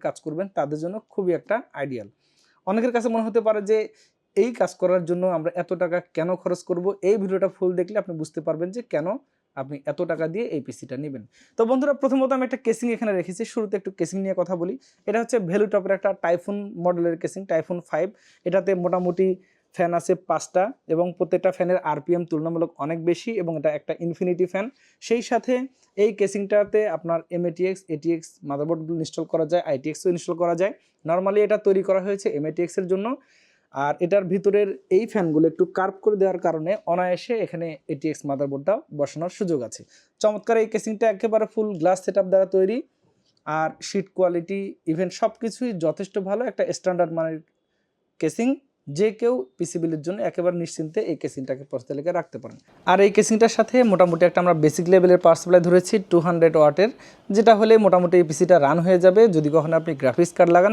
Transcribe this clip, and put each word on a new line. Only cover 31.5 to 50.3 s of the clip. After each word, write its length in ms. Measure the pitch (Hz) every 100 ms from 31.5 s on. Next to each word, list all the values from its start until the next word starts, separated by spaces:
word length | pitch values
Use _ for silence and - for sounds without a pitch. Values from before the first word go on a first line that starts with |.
| 208 202
তৈরি 160 | 196 190
করা 120 | 190 190
হয়েছে 200 | 196 202 147
এমএটিএক্স 380 | 156 160 175 -
এর 80 | 180
জন্য। 160 | 190 220 285 _ _ _ _ _ 139
আর 100 | 143 147
এটার 200 | 175 202 180
ভিতরের 360 | 190 202 208 196 - _ 190
এই 80 | 226
ফ্যানগুলো 320 | 214 170 156 165
একটু 120 | 160 180 190
কার্ভ 160 | 190 196
করে 120 | 214 208
দেওয়ার 180 | 190 175 175
কারণে 260 | 160 160 208 -
অনায়াসে 420 | 175 180 175 - 226
এখানে 220 | 180 165 165 151 -
এটিএক্স 280 | 143 156 151 143
মাদারবোর্ডটা 460 | 139 143 139 147 226 - 147
বসানোর 340 | 143 151 180 -
সুযোগ 200 | 190 147 110
আছে। 120 | - - _ _ _
চমৎকার 340 | 214 208 208 226
এই 60 | 220
কেসিংটা 340 | 214 220 208 226
একেবারে 320 | 202 226 220 214
ফুল 160 | 226 214 175
গ্লাস 180 | 170 185
সেটআপ 220 | - 196 185
দ্বারা 140 | 190 185 190
তৈরি, 200 | 190 240 - _ _ _ _ _ - 156
আর 120 | 156 - -
শীট 180 | 202 185 -
কোয়ালিটি 440 | 180 175 170 196 196 - -
even 180 | 160 180 -
সব 120 | - -
কিছুই 280 | 226 - 247 185
যথেষ্ট 300 | 180 - 190 208 190
ভালো, 140 | 214 247
একটা 120 | 202 170 175
স্ট্যান্ডার্ড 360 | 185 175 170 165
মানের 220 | 160 160 - _ _ _ _ _ _ _
কেসিং। 280 | 160 185 247 302 _ _ - 143
যে 100 | 214 208
কেউ 140 | 233 254 - -
পিসি 200 | 170 175
বিলের 200 | 165 156 151
জন্য 120 | 208 185